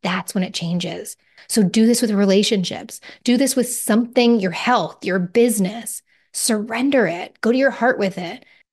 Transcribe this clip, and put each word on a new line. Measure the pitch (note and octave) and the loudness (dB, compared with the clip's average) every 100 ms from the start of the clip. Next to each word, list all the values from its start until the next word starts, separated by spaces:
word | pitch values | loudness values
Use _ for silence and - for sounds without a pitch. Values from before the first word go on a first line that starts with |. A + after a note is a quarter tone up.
That's | F#3 F#3 - | -6 -4 -4
when | G3+ | -4
it | F#3 | -4
changes. | - E3+ F3 F3 E3 - - _ _ - | -4 -4 -4 -4 -10 -12 -18 _ _ -4
So | - | 2
do | F#3 A#3 A3+ | 2 4 4
this | A#3 | 4
with | A3+ | 2
relationships. | G3+ G3+ F#3+ G#3 G#3 F3 - - - - - | 2 4 4 2 0 -2 -8 -12 -18 -20 -8
Do | - A#3+ | 0 2
this | C4+ C4 | 2 0
with | A#3+ | -2
something, | - - A3 A#3+ B3 A#3+ A#3 | -4 0 0 2 2 4 4
your | F#3+ | 0
health, | E3+ - B3 D#3+ - | -4 0 0 0 -6
your | F#3+ F#3 | -4 -2
business. | F3 A#3 A#3+ G#3 F#3 A3+ A3 - _ _ _ | 0 2 2 2 -2 -4 -12 -14 _ _ _
Surrender | - - G#3+ A3 A3+ C4+ C#4 F#3 | -6 -2 -2 -4 -2 2 2 2
it. | E3+ - - | -2 -10 -4
Go | A3 | 0
to | B3+ | 2
your | C4+ | 2
heart | - A#3 - | 2 0 2
with | G3 F3+ | -2 -4
it. | E3+ A3 _ _ _ | -10 -12 _ _ _